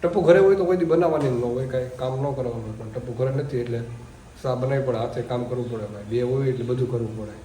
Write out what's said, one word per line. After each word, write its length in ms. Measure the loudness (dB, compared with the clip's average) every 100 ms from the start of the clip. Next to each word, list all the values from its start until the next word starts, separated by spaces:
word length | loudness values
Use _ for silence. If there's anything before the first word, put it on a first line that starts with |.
ટપ્પુ 180 | 0 2
ઘરે 180 | 8 8
હોય 160 | 10 6
તો 100 | 4
કોઈ 120 | 2
દી 80 | 4
બનાવવાની 440 | 4 4 2 2
ન 120 | 0
હોય, 260 | 0 -2 -2
કાંઈ 220 | -4 -4 -6
કામ 160 | -4
ન 200 | -2 -2
કરવાનું. 460 | -2 -4 -4 -8 -10
પણ 100 | -10
ટપ્પુ 240 | -10 -8
ઘરે 160 | -2 0
નથી 280 | 0 -2 -4
એટલે 240 | -2 -4 -6 -12 -16 -20 -20 -8
ચા 120 | -4 -2
બનાવી 280 | 0 0
પડે, 140 | 0 -2
હાથે 240 | -2 -4
કામ 220 | -4 -4
કરવું 280 | -4 -4 -4
પડે 60 | -6
ભાઈ. 260 | -8 -10 -4
બે 120 | -2
હોય 240 | 0 0 0
એટલે 180 | -2
બધું 280 | -2 -2 0
કરવું 260 | -2 -4 -6
પડે. 140 | -10 -12